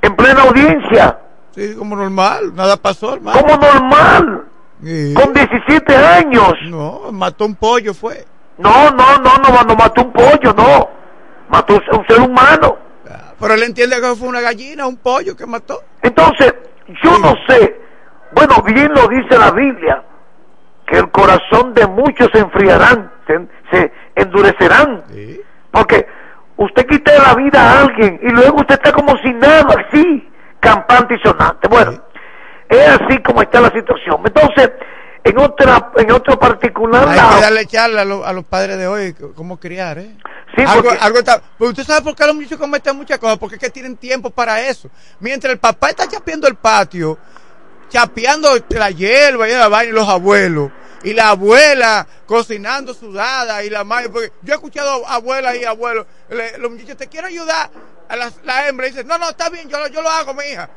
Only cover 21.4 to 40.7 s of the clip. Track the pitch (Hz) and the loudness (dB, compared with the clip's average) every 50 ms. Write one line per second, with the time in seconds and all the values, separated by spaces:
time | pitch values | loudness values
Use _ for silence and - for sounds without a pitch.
21.4 | - - 214 226 247 254 226 240 214 196 185 202 269 294 - - 247 - - 220 | 0 0 0 0 0 2 2 0 0 2 0 0 -2 -2 0 0 0 2 2 2
22.4 | 208 185 - 185 202 196 277 - - 240 254 226 196 - - - - - 156 170 | 0 0 -2 0 2 2 4 4 4 2 2 2 -2 -12 -20 -20 -6 -4 -4 -4
23.4 | 175 - - - - - - 185 175 147 - - - - - - 196 190 175 202 | -4 -10 -20 -20 -10 -4 -2 -2 -2 -2 -6 -14 -20 -10 -4 -4 -4 -2 0 2
24.4 | 196 196 185 - 185 170 185 247 302 294 240 180 - - 107 104 104 110 147 381 | 2 2 2 2 2 4 4 4 2 2 -2 -8 -14 -18 -20 -20 -18 -18 -18 -20
25.4 | 415 - - - - - - 185 196 - 233 208 - - - - - - - - | -20 -20 -20 -20 -20 -4 -2 -2 0 2 0 0 0 -4 -14 -20 -20 -20 -20 -20
26.4 | - - - - 202 - - - 254 262 294 294 - 302 294 285 277 262 247 233 | -20 -20 -6 -4 -4 -2 0 -2 0 2 0 0 4 4 4 6 6 4 4 2
27.4 | 277 285 277 277 247 233 247 269 277 262 233 220 220 202 175 - - 247 233 240 | 0 2 2 4 4 4 4 4 2 2 0 0 0 0 0 -2 -4 0 2 4
28.4 | 247 277 302 294 285 - 285 - - 294 - - 285 285 277 226 - 262 247 233 | 4 4 4 2 2 2 0 2 2 2 2 2 2 2 0 0 0 -6 -2 2
29.4 | 240 285 311 320 294 277 - - - - - 294 320 359 311 269 - - - - | 4 4 6 6 6 4 2 0 0 -2 0 2 2 2 0 -4 -6 -14 -20 -20
30.4 | - - - - - 233 220 202 - - - 247 240 233 240 214 - 214 180 - | -20 -20 -14 -2 0 2 2 2 2 2 2 2 2 0 -4 -2 0 -2 0 0
31.4 | 151 160 170 - - 202 214 233 220 - - - - - - - - - - - | -2 -4 -2 -4 -2 2 2 2 2 0 -2 -12 -18 -20 -20 -20 -20 -20 -20 -20
32.4 | - - - - - - - 247 285 302 277 226 - - 269 262 - - 120 - | -20 -20 -20 -20 -6 0 2 4 6 6 4 2 2 0 -2 -2 -2 -2 0 0
33.4 | 208 - - 240 240 - - - - - 494 - - - - - 175 220 - 302 | -2 0 2 2 2 2 0 -2 -4 -4 -6 -6 -4 -6 -6 -4 -4 -2 2 2
34.4 | 302 285 - - - - - - - - - - - - - - - - 202 247 | 2 2 4 2 0 0 0 -10 -20 -20 -20 -20 -20 -20 -20 -4 -4 -2 0 2
35.4 | 285 285 285 - 277 262 247 240 233 - - 240 226 214 240 254 247 - 269 262 | 0 0 2 2 2 4 4 2 0 0 -2 0 2 2 2 0 2 0 0 2
36.4 | - 247 226 - - 233 - - 220 226 233 247 269 294 294 - 240 214 208 202 | 2 0 0 0 -4 -6 -4 -4 -2 0 2 2 2 2 2 4 4 4 4 4
37.4 | 214 214 220 220 214 - - 220 226 233 220 214 196 196 196 196 - - 185 185 | 2 2 0 -2 -4 -4 -2 -2 -2 0 -2 -2 -4 -4 -6 -8 -8 -10 -10 -10
38.4 | 180 - - 185 196 196 196 190 185 180 202 208 196 185 156 - - - - 151 | -10 -8 -6 -6 -6 -6 -6 -8 -8 -8 -6 -8 -8 -10 -12 -16 -20 -20 -20 -18
39.4 | 160 180 180 170 - 175 170 185 185 170 151 156 190 220 214 - - - - - | -18 -18 -18 -18 -16 -16 -14 -12 -12 -12 -12 -14 -16 -20 -20 -20 -20 -20 -20 -20
40.4 | - - - - 262 175 | -20 -6 -2 0 2 2